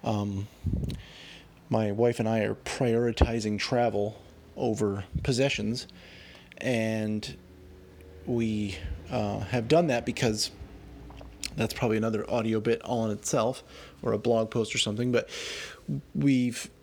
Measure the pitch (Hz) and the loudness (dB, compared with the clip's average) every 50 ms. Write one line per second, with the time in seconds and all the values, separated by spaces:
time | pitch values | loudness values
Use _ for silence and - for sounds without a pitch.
0 | - 117 110 104 101 101 101 98 101 110 - - - - - - - - - - | 0 0 0 0 0 0 -2 -4 -6 -8 -12 -4 -2 -2 0 0 -2 -4 -6 -8
1 | - - - - - - - - - - - - - - 117 110 110 104 101 107 | -10 -16 -18 -18 -18 -18 -18 -20 -20 -20 -20 -20 -4 0 0 2 2 2 2 4
2 | 120 120 117 - 113 110 113 113 104 107 107 - - - - - 135 120 113 117 | 4 4 4 2 0 2 2 2 2 0 -2 -4 -6 -8 -2 0 2 4 4 4
3 | 120 120 117 - - 123 117 117 107 107 104 104 - - 131 120 120 117 107 101 | 4 2 4 4 4 4 4 0 0 0 -2 -2 0 0 2 4 4 4 2 2
4 | 101 107 110 - - - - - - - - - 135 120 110 101 107 101 98 101 | -2 -2 -4 -10 -18 -20 -20 -20 -20 -18 -6 -2 0 0 2 2 2 0 0 -2
5 | 98 - - - - - 131 117 135 139 - - 107 107 117 131 - - - - | -6 -4 -4 -2 0 2 2 4 2 2 2 0 -2 -2 -2 -4 -6 -12 -16 -20
6 | - - - - - - - - - - - - - 131 123 113 110 110 110 110 | -20 -20 -20 -20 -20 -20 -20 -20 -20 -20 -12 -4 -2 0 2 2 2 2 0 0
7 | 107 107 107 107 104 - - - - - - - - - - - - - - - | 0 0 -2 -2 -4 -6 -10 -12 -18 -20 -20 -20 -20 -20 -20 -20 -20 -20 -20 -20
8 | - - - - - - 123 117 117 110 107 107 104 101 92 - - - - - | -20 -18 -18 -12 -4 -2 0 0 2 2 0 0 -2 -2 -4 -6 -6 -8 -8 -8
9 | - - - 117 107 104 104 104 107 - 120 123 113 117 151 165 180 156 123 120 | -8 -4 -2 -2 0 0 -2 -4 -4 -2 -2 -2 2 6 6 6 6 4 2 0
10 | - - 117 - 131 117 110 107 - - - - - - - - - - - - | 0 -2 -2 2 2 2 2 2 -2 -4 -6 -12 -16 -16 -16 -18 -18 -18 -18 -16
11 | - - - - - - - - - - - - 117 110 - - 135 117 110 110 | -16 -16 -16 -16 -16 -16 -14 -12 -12 -8 -4 -2 -2 -2 0 0 0 2 2 2
12 | 110 113 110 104 - - 104 120 107 113 110 110 104 117 113 - - - 127 117 | 2 0 0 -2 -2 0 0 0 2 2 0 2 2 2 0 0 0 -2 0 0
13 | 113 110 104 104 - - - 127 110 120 127 - - - - - - - - - | 0 0 -2 -2 -2 0 2 2 2 2 0 -4 -10 -16 -18 -18 -18 -18 -16 -4
14 | - 113 110 104 - 117 117 113 110 110 - 123 110 - - - - 113 104 107 | -2 0 0 2 4 4 4 4 2 2 0 0 0 0 0 0 0 0 0 0
15 | 123 127 120 117 - - - - - - - - - - - - - - 147 139 | 0 2 2 2 2 0 -8 -10 -8 -8 -8 -8 -10 -12 -14 -12 -6 -6 -6 -6
16 | - - - - 143 139 135 127 123 123 113 - - - - - | -6 -4 -2 2 4 6 6 6 4 2 0 -4 -10 -12 -16 -20